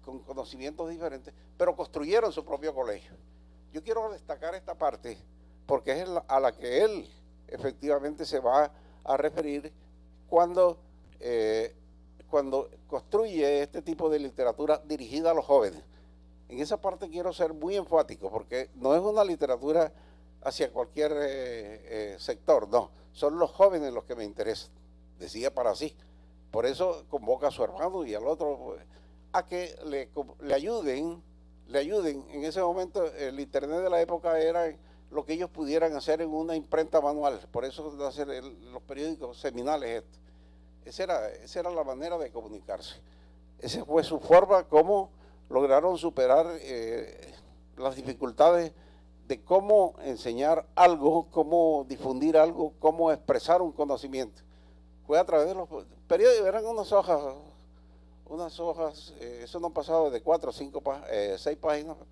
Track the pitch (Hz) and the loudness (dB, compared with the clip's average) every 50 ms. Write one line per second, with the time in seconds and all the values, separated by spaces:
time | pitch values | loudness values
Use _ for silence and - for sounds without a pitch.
0 | _ - 131 131 - - 135 135 123 - - 127 131 143 156 175 170 165 170 165 | _ -16 -18 -16 -14 -14 -12 -10 -10 -12 -12 -12 -12 -12 -10 -8 -10 -10 -8 -8
1 | 165 160 135 135 - - - - - - - _ 180 175 170 - 165 - - 151 | -10 -10 -10 -10 -18 -20 -20 -20 -20 -20 -4 _ 0 0 0 -2 -8 -8 -6 -8
2 | 147 151 196 233 226 208 156 160 151 - - 139 143 160 143 131 131 117 104 92 | -2 2 2 2 2 2 -4 -6 -8 -6 -8 -6 -4 -6 -4 -4 -4 -4 -4 -8
3 | - - - - - - - - - - - - - - - 156 160 220 226 226 | -10 -20 -20 -20 -20 -20 -20 -20 -20 -20 -20 -20 -20 -16 -16 -14 -6 -4 -4 -4
4 | 220 220 202 175 - - 156 139 143 165 170 185 - - 170 - 165 147 - - | -4 -6 -8 -12 -10 -12 -10 -8 -8 -10 -10 -10 -10 -12 -8 -2 -2 -2 -2 -4
5 | - 120 110 92 - - - - - - - - - - 139 131 - - 135 151 | -12 -14 -14 -14 -18 -20 -20 -20 -20 -20 -20 -20 -4 -2 -2 0 0 -2 -4 -4
6 | 185 185 180 170 - - 139 135 135 127 113 - - 123 123 143 202 220 214 180 | -4 -6 -6 -6 -4 0 0 2 2 2 0 -2 -8 -2 2 2 2 2 2 -2
7 | - - - - - - - - - - - - 135 135 127 - - 147 147 143 | -10 -12 -20 -20 -20 -20 -20 -20 -20 -16 -14 -8 -8 -8 -8 -6 -2 0 0 0
8 | 135 147 151 147 165 - - 135 131 120 127 143 151 147 - - - - - - | 0 -6 -8 -8 -8 -4 -4 0 2 4 4 4 4 2 -2 -14 -20 -20 -20 -18
9 | - - 139 135 147 151 147 160 156 147 143 143 143 156 - - - - - - | -4 -2 0 0 0 -2 -2 -4 -6 -6 -6 -8 -10 -12 -20 -20 -20 -20 -20 -20
10 | - - - - - - - 165 175 170 175 180 185 175 170 165 - - - - | -20 -20 -20 -20 -12 2 4 4 4 4 4 4 4 4 4 0 -14 -20 -20 -20
11 | - - - - - 123 120 117 110 110 110 110 113 110 - - - - - - | -20 -20 -20 -10 -6 -2 0 0 2 2 0 0 -2 -4 -8 -16 -20 -20 -20 -20
12 | - - - - - - - 147 139 135 135 135 139 - - - - - 151 127 | -20 -20 -20 -20 -12 -2 0 0 0 0 -2 -4 -4 -4 -14 -20 -16 -10 -10 -10
13 | - - - 202 226 220 190 160 147 139 143 143 143 143 - 165 156 - 160 147 | -8 0 0 0 0 0 0 0 2 2 2 0 0 -4 -8 -12 -8 -8 -6 -2
14 | 175 160 156 151 143 135 - - 131 120 110 - 151 151 151 151 - 151 151 139 | 0 0 0 0 -2 -6 -4 -2 -2 -2 0 -2 0 0 0 0 0 -8 -8 -8
15 | 131 110 127 151 165 165 165 151 - - 143 139 110 98 85 78 - - - - | -8 -8 -6 -2 0 2 2 2 2 4 4 4 4 2 -4 -8 -20 -20 -20 -20
16 | - - - - - - - - - - 123 123 147 147 214 208 - 196 185 170 | -20 -20 -20 -20 -20 -20 -20 -20 -20 -16 -8 -8 -6 -4 -6 -4 -4 -6 -6 -6
17 | 196 175 156 175 175 185 170 - 180 160 160 156 151 175 196 202 180 - 170 160 | -12 -10 -8 -6 -6 -6 -4 -2 -4 -4 -4 -6 -6 -4 -4 -4 -4 2 2 2
18 | 143 - 110 - 98 95 104 110 104 - 120 127 131 - - 135 123 131 143 170 | 2 2 -4 -12 -12 -8 -8 -8 -8 -6 -8 -8 -8 -8 -12 -4 0 2 2 4
19 | 185 208 214 220 208 196 170 147 151 131 127 120 127 143 156 170 165 151 - - | 2 2 2 2 2 2 2 -2 -2 -2 -2 -2 -2 0 2 2 2 2 -2 -14
20 | - - - - - - - - - 135 131 - 160 123 - - 123 117 - 147 | -20 -20 -20 -20 -20 -20 -20 -10 -8 -8 -4 -2 -4 -4 -2 -6 -6 -6 -4 -2
21 | 151 151 151 147 147 139 135 135 127 127 120 117 107 101 107 110 - - 113 110 | -2 -2 0 -2 -4 -4 -6 -6 -8 -10 -10 -12 -12 -14 -16 -18 -16 -10 -8 -8
22 | 107 104 98 90 - - 123 - - - - 127 104 98 104 120 104 - - - | -8 -8 -10 -12 -8 -8 -8 -6 2 2 2 2 2 2 0 0 0 0 -12 -20
23 | - - - - - 147 151 170 170 151 - - 190 202 190 165 147 139 120 117 | -20 -20 -8 -2 -2 -2 2 2 0 0 4 6 6 6 6 2 -4 -4 -6 -8
24 | - - 123 117 107 104 101 - 107 107 110 - - - - - - - - - | -8 -8 -10 -10 -10 -10 -6 -6 -4 -4 -4 -6 -8 -16 -20 -20 -20 -20 -20 -20
25 | - - - - 90 85 92 110 120 139 - 127 123 113 98 - 147 151 - - | -20 -20 -20 -16 -16 -12 -10 -6 -6 -4 -2 0 -2 -2 -2 -2 -6 -10 -10 -14
26 | - - - - - - - - - - - 110 117 127 135 123 180 185 170 156 | -20 -20 -20 -20 -20 -20 -20 -20 -20 -6 -4 -2 0 0 0 0 -2 -2 -2 -4
27 | - - - 139 113 107 127 135 143 143 123 - 123 104 - - 156 180 190 190 | -10 -8 -8 -8 0 -2 -2 0 0 -2 0 0 -4 -4 -2 -4 -6 -4 -4 -6
28 | 160 123 104 104 113 135 160 156 170 147 143 127 127 123 98 80 78 - - - | -6 -6 -6 -6 -2 -4 -4 -2 -2 -4 -4 -6 -8 -14 -14 -14 -16 -20 -20 -20
29 | - - - - - - - 185 175 - - 180 180 165 - - - 156 143 139 | -20 -20 -20 -20 -20 -4 -4 -4 -4 -2 -8 -8 -8 -8 -12 -14 -12 -8 -6 -6
30 | 131 - - 151 139 120 - - 143 143 139 139 147 202 240 233 175 143 127 135 | -6 -8 -10 -10 -10 -10 -12 -16 -4 -2 -2 -2 -2 -2 -6 -4 -4 -4 -4 -4
31 | 156 170 170 170 - - - - - - - - - - 120 139 143 156 208 214 | -4 -6 -8 -12 -18 -20 -20 -20 -20 -20 -20 -20 -20 -4 -4 -4 -2 0 -2 -2
32 | 185 160 143 139 135 - - 147 143 160 156 190 185 175 175 190 185 180 - 202 | -2 -2 -6 -6 -12 -14 -12 -8 -8 -6 -4 -2 -2 -2 -2 -2 -6 -6 -4 -4
33 | 175 160 - 139 143 131 131 135 143 - - 143 139 143 156 170 185 185 170 170 | -4 -4 -4 -6 -8 -8 -6 -8 -10 -4 -4 -4 -4 -2 -4 -2 -2 0 2 2
34 | 170 170 175 165 165 170 165 160 160 160 165 175 170 160 151 - - - - - | 0 0 -2 -4 0 0 2 2 2 2 2 0 -2 -2 -4 -10 -20 -20 -20 -20
35 | - - - 147 143 147 160 165 180 175 - 165 156 139 147 165 165 165 156 143 | -20 -8 -8 -8 -6 -4 -4 -4 -4 -8 -6 -8 -6 -2 0 2 2 2 0 -2
36 | - 165 151 160 165 160 156 156 160 165 165 160 147 - - 156 160 156 - 160 | -2 -2 0 0 0 -4 -4 -4 -4 -4 -4 -6 -6 -2 0 0 0 2 2 2
37 | 147 143 147 151 147 143 127 101 - - - 120 123 135 131 - 156 151 147 143 | 2 2 -2 0 0 -2 -2 -2 -12 -8 -8 -6 -6 -6 -8 -10 -14 -14 -10 -8
38 | 143 139 127 139 147 139 135 131 127 139 123 - 107 123 123 127 - - 139 135 | -8 -8 -6 -6 -8 -8 -8 -12 -12 -14 -20 -20 -20 -18 -18 -18 -16 -14 -10 -8
39 | 147 160 165 147 147 120 123 - - 143 123 120 123 139 156 151 135 117 117 117 | -8 -8 -8 -8 -10 -14 -14 -8 -8 -8 -6 -6 -4 -4 -4 -4 -4 -6 -8 -8
40 | 110 - - - - - - - - - - - - - - - - 135 120 - | -10 -12 -20 -20 -20 -20 -20 -20 -20 -20 -20 -20 -20 -20 -20 -20 -20 -20 -8 -8
41 | 185 185 175 139 107 107 - - 107 117 - 180 170 175 175 165 151 131 131 127 | -4 -4 -2 -4 -4 -6 -10 -12 -18 -12 -8 -6 -6 -4 -4 -4 -6 -6 -6 -8
42 | 151 170 175 170 151 123 - 117 110 107 107 101 - - 101 90 90 - - - | -8 -6 -6 -6 -6 -8 -10 -12 -14 -12 -16 -16 -10 -10 -10 -10 -10 -16 -18 -20
43 | - - - - - - - - - - - - - 123 110 120 - - 151 165 | -20 -20 -20 -20 -20 -20 -20 -20 -20 -20 -20 -14 -10 -8 -8 -8 -6 2 2 2
44 | 147 - 160 143 - - 160 175 196 190 202 185 175 - - 151 160 180 208 202 | 2 2 -4 -6 4 8 8 8 10 8 4 2 2 6 6 6 6 6 4 0
45 | 190 190 - - - - - - - - 131 131 139 139 135 143 156 180 185 165 | 0 -4 -12 -20 -20 -20 -20 -20 -16 -2 0 2 4 6 6 6 4 4 -2 0
46 | 156 170 - - 131 127 127 151 165 170 170 160 123 135 131 120 113 113 117 117 | -4 -4 0 0 4 6 6 6 6 2 -2 -10 -10 -10 -8 -8 -6 -6 -6 -8
47 | 117 - - - - - - - - - - - - - - - 131 135 131 131 | -8 -10 -16 -20 -20 -20 -20 -20 -20 -20 -20 -20 -20 -20 -14 -6 -6 -6 -6 -6
48 | 131 127 127 - - 127 113 - 147 165 175 175 170 160 - - - - - - | -10 -10 -8 -6 -6 -8 4 6 8 8 8 6 2 -2 -8 -14 -20 -20 -20 -20
49 | - - - - - - 139 - - - 180 190 196 208 214 208 190 165 - - | -20 -20 -20 -20 -8 -8 -8 -8 0 4 4 4 6 8 6 6 6 6 0 -8
50 | - 139 127 107 - 123 117 120 139 151 165 160 - - - - 180 175 175 156 | -8 -8 -8 -6 -6 -6 -4 0 2 2 2 2 0 -4 6 8 8 8 8 8
51 | 139 151 160 170 165 - - 170 156 147 165 170 165 160 156 143 135 127 135 - | 4 4 4 4 0 0 0 0 2 4 4 4 4 4 4 2 -2 -6 -10 -6
52 | - 131 131 127 143 160 156 156 156 170 170 170 156 151 - - - 156 156 165 | -4 -4 -2 0 0 4 8 8 8 6 4 -2 -4 -4 -4 2 2 2 4 4
53 | 165 160 156 - - - 139 123 - - 165 180 180 165 143 - 151 143 139 120 | 2 2 2 0 0 0 0 0 4 4 4 4 4 0 -2 -4 -2 -2 -2 -6
54 | 127 139 131 131 127 107 101 - - - - - - - - - - - - - | -6 -8 -6 -6 -8 -8 -10 -20 -20 -20 -20 -20 -20 -20 -20 -20 -20 -20 -20 -20
55 | - - 147 160 185 - 170 156 147 170 190 190 175 - 160 127 90 - - - | -4 2 2 2 4 4 4 4 4 2 0 -6 -8 -8 -10 -14 -14 -14 -20 -20
56 | - - - - 208 254 247 226 202 190 190 220 214 226 233 220 196 156 208 196 | -2 0 4 6 8 8 6 6 4 0 0 0 -4 -4 -4 -6 -2 4 4 4
57 | 185 180 170 147 147 139 131 143 151 - - - - - - - - - - - | 4 4 0 0 0 -4 -10 -12 -18 -20 -20 -20 -20 -20 -20 -20 -20 -20 -20 -20
58 | - - - - - - 151 160 175 165 156 - 170 170 156 165 165 156 151 - | -20 -20 -20 -20 -18 -14 -10 -10 -10 -10 -10 -8 -6 -6 -4 -4 -4 -6 -6 -10
59 | 160 170 156 143 - 120 120 120 117 120 - 175 170 170 160 160 143 156 160 165 | -20 -20 -20 -16 -16 -16 -14 -16 -16 -12 -10 -6 -6 -4 -4 -4 -4 0 2 4
60 | 160 147 127 117 - 160 160 165 156 135 - - 143 143 139 151 - 139 135 143 | 4 4 0 -2 2 2 2 2 2 -4 -8 -8 -12 -10 -10 -8 -6 -6 -6 -6
61 | 147 - 117 107 101 101 95 92 - 151 151 156 - 160 151 147 151 160 156 - | -8 -6 -4 -2 -2 -2 -4 -4 -4 -4 -4 -2 -2 -2 -2 -2 -4 -10 -14 -16
62 | - _ | -18 _